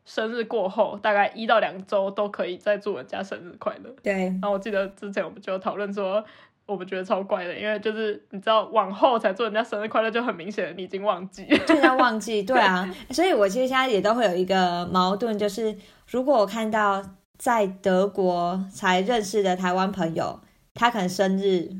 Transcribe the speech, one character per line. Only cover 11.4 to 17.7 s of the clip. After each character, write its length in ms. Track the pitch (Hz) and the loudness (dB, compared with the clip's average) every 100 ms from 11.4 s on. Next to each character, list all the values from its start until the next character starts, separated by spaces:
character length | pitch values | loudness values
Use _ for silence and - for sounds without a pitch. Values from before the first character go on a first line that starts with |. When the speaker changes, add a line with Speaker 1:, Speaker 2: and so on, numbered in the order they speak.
| 190 285 - | 2 2 4
Speaker 2:
就 80 | 311 | 6
要 200 | 302 262 | 6 6
忘 240 | 247 220 | 4 2
记， 220 | 202 214 | -2 -2
对 160 | 196 254 | 2 4
啊。 280 | 196 180 185 185 | 4 2 -2 -8
Speaker 1:
<laughs> 120 | - | -6
Speaker 2:
所 140 | 262 | 0
以 80 | 370 | 2
我 160 | 269 196 | 4 2
其 120 | 226 | 2
实 60 | 254 | 0
现 100 | 262 | 0
在 120 | 262 | 2
也 120 | 202 | 2
都 140 | 202 | 2
会 100 | 233 208 | 2 2
有 80 | |
一 100 | 180 | 2
个 420 | 185 190 180 175 175 | 2 2 2 0 0
矛 300 | 185 180 202 | 2 2 0
盾， 200 | 233 208 | -2 -2
就 120 | 208 | -2
是 260 | 202 220 208 - - - | -2 -4 -6 -14 -20 -6
如 160 | 240 | -2
果 140 | 262 254 | 2 4
我 100 | 196 | 2
看 240 | 226 220 | 0 -2
到 320 | 220 208 196 196 - _ - | 2 2 0 -6 -16 _ -4
在 280 | 262 233 | 0 2
德 360 | 196 | 0